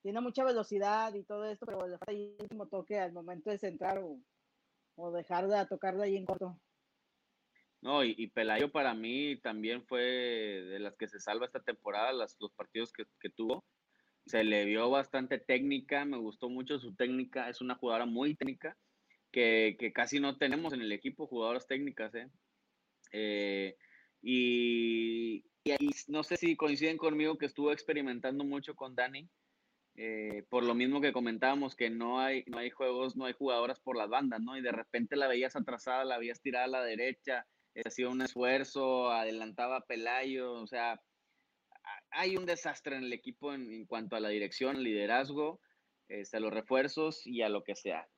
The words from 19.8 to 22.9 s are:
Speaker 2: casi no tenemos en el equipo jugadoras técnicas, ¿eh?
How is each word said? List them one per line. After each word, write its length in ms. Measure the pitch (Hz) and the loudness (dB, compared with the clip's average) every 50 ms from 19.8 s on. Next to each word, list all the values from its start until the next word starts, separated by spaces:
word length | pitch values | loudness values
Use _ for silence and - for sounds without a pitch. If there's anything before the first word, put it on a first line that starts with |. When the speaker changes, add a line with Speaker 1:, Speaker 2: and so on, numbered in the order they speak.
| 120 110 | -4 -2
Speaker 2:
casi 280 | - - 120 117 143 143 | 0 0 0 2 2 2
no 160 | 139 139 131 | 2 2 2
tenemos 380 | - 147 131 139 156 165 160 143 | 2 2 2 2 0 0 -2 -2
en 80 | 123 | -2
el 100 | 113 107 | -2 -2
equipo 360 | 104 101 - 135 139 - 156 - | -2 -2 -4 -8 -6 -6 -8 -4
jugadoras 380 | 131 117 110 113 120 127 127 | -2 0 0 2 0 0 -2
técnicas, 480 | _ 135 135 143 139 - - 110 107 117 | _ -2 -2 -2 -4 -4 -6 -8 -6 -6
¿eh? 140 | 117 120 135 _ _ _ _ _ _ _ _ _ _ _ _ | -10 -10 -10 _ _ _ _ _ _ _ _ _ _ _ _